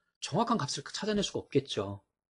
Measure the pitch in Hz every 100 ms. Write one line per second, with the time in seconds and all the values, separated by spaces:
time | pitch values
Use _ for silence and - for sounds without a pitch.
0 | _ _ - 160 233 220 139 - - -
1 | 202 208 185 113 - 143 135 110 98 101
2 | - _ _